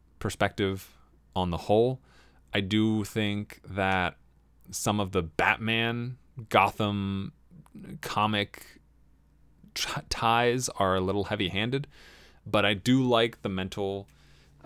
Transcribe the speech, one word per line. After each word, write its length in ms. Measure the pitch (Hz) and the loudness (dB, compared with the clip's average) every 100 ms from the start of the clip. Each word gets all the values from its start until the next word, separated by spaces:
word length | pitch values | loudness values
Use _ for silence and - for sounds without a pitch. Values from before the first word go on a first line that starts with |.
| _ _ | _ _
perspective 800 | 101 - 101 - 98 95 - - - _ _ 92 | -8 -2 -2 0 -2 -2 -10 -20 -20 _ _ -2
on 160 | 90 | -2
the 60 | 82 | -2
whole. 440 | - 107 123 131 - - - - _ 104 | 2 4 4 -2 -12 -20 -20 -20 _ -4
I 60 | |
do 420 | 95 107 110 107 | 0 2 2 2
think 580 | 101 113 104 104 104 - - | -2 -2 -2 -4 -8 -14 -8
that 480 | 95 95 95 90 - - _ _ _ - | -2 0 2 0 -4 -18 _ _ _ -14
some 300 | - 110 104 | -4 0 0
of 120 | 95 | 0
the 120 | 95 | -2
Batman 960 | 80 - 92 - 110 113 117 120 120 123 _ 127 110 | -2 0 2 2 0 0 -2 -4 -8 -10 _ -18 2
Gotham 800 | 104 98 - 104 101 98 98 98 - _ - - - - - | 4 4 2 -2 0 -2 -4 -8 -14 _ -20 -20 -20 -16 -12
comic 800 | - 104 107 104 104 - - - _ _ _ _ _ _ _ _ - | -4 0 2 0 -4 -8 -20 -20 _ _ _ _ _ _ _ _ -12
t-, 140 | - - - - | -8 -6 -6 -6
ties 600 | - 113 113 120 127 - | 0 2 4 4 2 -2
are 260 | - 95 95 | 0 2 2
a 60 | |
little 220 | 92 101 | 2 -2
heavy-handed, 640 | 95 104 90 95 117 139 147 - - - - - 104 | -2 -2 -2 -2 -2 -4 -6 -14 -20 -20 -20 -20 -2
but 180 | 107 | 2
I 120 | 101 101 | 2 2
do 260 | 123 131 | 2 4
like 400 | 127 113 117 - | 4 4 2 -2
the 80 | 104 | -6
mental, 580 | 92 95 107 98 98 98 - - - - - | -4 -4 -4 -4 -4 -8 -20 -20 -20 -20 -20